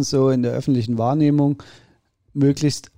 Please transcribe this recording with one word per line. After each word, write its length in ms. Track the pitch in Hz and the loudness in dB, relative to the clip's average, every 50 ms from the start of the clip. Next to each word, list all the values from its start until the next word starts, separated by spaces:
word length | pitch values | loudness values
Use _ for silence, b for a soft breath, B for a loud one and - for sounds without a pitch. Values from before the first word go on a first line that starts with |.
| 139 | -2
so 240 | - - 135 135 135 | 0 0 0 2 2
in 140 | 131 127 120 | 2 0 0
der 100 | 120 120 | -2 -4
öffentlichen 460 | 117 - - 135 123 113 117 120 113 | -4 -2 -2 0 0 0 -2 -2 -2
Wahrnehmung, 640 | 113 123 139 156 151 147 147 147 143 143 143 - B B B B B B B B B B _ _ _ _ - | -2 0 0 2 2 2 2 2 2 0 0 -4 B B B B B B B B B B _ _ _ _ -2
möglichst 600 | 143 139 139 139 143 151 147 - - - - _ | 0 2 2 2 2 0 -2 -2 -4 -10 -18 _